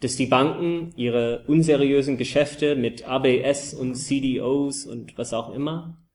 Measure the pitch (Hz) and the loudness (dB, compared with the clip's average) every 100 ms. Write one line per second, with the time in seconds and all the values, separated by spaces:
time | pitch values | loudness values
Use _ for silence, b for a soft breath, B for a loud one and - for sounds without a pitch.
0 | 123 - 127 131 147 165 170 170 170 - | -4 -2 2 4 4 2 -2 -2 -6 -4
1 | 120 120 117 117 - 160 160 139 139 139 | 0 0 0 -2 2 4 4 4 4 4
2 | 139 127 131 143 147 - 147 139 117 - | 2 -2 0 0 0 0 0 0 -2 -4
3 | - 131 135 123 135 143 - - 127 127 | -4 2 4 4 2 -2 -6 -6 -6 -6
4 | - 139 135 120 123 143 143 135 - 117 | -2 -2 0 0 0 0 0 -4 -10 -12
5 | - - 120 113 113 127 151 165 165 - | -12 -10 -6 -6 -6 -6 -6 -6 -10 -16
6 | _ | _